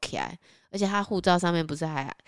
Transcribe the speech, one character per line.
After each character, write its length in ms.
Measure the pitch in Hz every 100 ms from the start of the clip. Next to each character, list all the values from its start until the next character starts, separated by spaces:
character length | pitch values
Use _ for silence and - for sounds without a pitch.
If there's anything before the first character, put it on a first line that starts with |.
起 160 | - -
来。 200 | 65 - _ _ _
而 60 | 196
且 60 |
他 200 | 196 202
护 160 | 196 196
照 180 | 185 175
上 140 | 180
面 120 | 170
不 120 | 156 151
是 100 | 160
还， 260 | 147 135 -